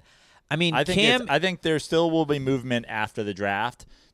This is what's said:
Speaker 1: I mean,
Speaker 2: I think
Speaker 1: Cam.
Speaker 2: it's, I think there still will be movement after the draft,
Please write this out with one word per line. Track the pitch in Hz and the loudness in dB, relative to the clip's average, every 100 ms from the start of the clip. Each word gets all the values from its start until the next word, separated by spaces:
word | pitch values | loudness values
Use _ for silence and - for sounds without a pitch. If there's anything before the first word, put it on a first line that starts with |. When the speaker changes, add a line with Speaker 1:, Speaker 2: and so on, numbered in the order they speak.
| _ _ _ _ - | _ _ _ _ -6
Speaker 1:
I | 156 | -2
mean, | 175 | 0
Speaker 2:
I | 131 | 0
think | 147 180 | 2 2
Speaker 1:
Cam. | 220 247 | 4 2
Speaker 2:
it's, | 233 | 2
I | 143 | 0
think | 185 175 | 0 -2
there | 165 151 | -2 -2
still | - 165 170 | 0 2 2
will | 160 151 | 2 2
be | 147 | 0
movement | 131 135 127 120 - | 0 -2 0 -4 -2
after | 107 107 - | -4 -4 -4
the | 104 | -6
draft, | 95 101 98 120 - - - _ | -2 -2 0 -2 -6 -18 -20 _